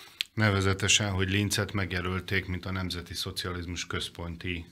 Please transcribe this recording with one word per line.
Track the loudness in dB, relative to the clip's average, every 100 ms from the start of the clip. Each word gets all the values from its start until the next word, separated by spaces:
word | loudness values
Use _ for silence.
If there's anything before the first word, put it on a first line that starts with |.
| -18 -8 -6
Nevezetesen, | 2 4 6 4 2 4 4 4
hogy | 0 2
Linzet | 2 2 2 0
megjelölték, | -2 -2 -2 -2 -2 0 -2 0
mint | -4 -4
a |
nemzeti | -4 -4 -6 -8
szocializmus | -6 -6 -4 -4 -4 -6 -6 -4
központi | -4 -4 -6 -8 -6 -4 -6 -6